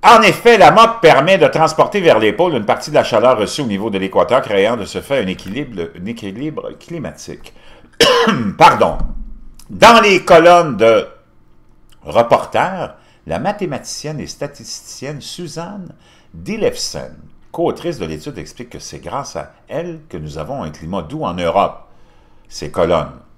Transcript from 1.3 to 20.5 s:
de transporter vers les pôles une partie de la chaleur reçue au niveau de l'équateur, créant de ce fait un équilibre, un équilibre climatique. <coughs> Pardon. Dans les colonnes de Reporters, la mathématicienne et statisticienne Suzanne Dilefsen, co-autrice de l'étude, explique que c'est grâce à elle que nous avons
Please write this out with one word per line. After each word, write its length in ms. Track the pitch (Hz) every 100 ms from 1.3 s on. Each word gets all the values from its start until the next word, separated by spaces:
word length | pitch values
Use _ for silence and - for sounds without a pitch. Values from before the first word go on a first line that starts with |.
| 190
de 80 | 139
transporter 560 | 143 160 151 147 202
vers 160 | 170 107
les 160 | 110
pôles 220 | 101 180 139
une 100 | 101
partie 240 | 113 -
de 60 | 147
la 80 |
chaleur 340 | 110 123 120 123
reçue 240 | 104 -
au 60 | 131
niveau 240 | 98 110
de 80 | 98
l'équateur, 420 | 95 95 87 123
créant 340 | - 101 101 120
de 100 | 92
ce 140 | 95
fait 240 | - 139
un 40 | 98
équilibre, 640 | 87 95 113 143 104 80 -
un 60 | 95
équilibre 680 | 117 101 98 151 147 55 -
climatique. 720 | - 170 101 - - 76 - - - - - _
<coughs> 580 | - 494 466 170 107 -
Pardon. 400 | - 107 92 - - - - - - - -
Dans 320 | - 208 233
les 240 | 208 190 -
colonnes 520 | 170 170 175 165 107
de 300 | 95 95 - - _ _ _ _ _ _ _ _
Reporters, 920 | - 90 117 123 - 113 160 190 127 - _ _ -
la 100 | 82
mathématicienne 840 | 160 214 175 143 - - 147 156
et 60 | 80
statisticienne 960 | - 143 - 113 - - - 131 147
Suzanne 720 | - - 175 156 170 202 175 - _ _ _
Dilefsen, 840 | - 92 220 185 - - 76 65 - - - -
co-autrice 480 | - 170 - 170 160
de 60 | 82
l'étude, 340 | 76 76 113
explique 320 | 71 - -
que 80 | -
c'est 200 | - 71
grâce 360 | - 120 135 -
à 180 | 69 _ _
elle 340 | 131 175 160 151
que 80 | 87
nous 220 | 76 73
avons 240 | 78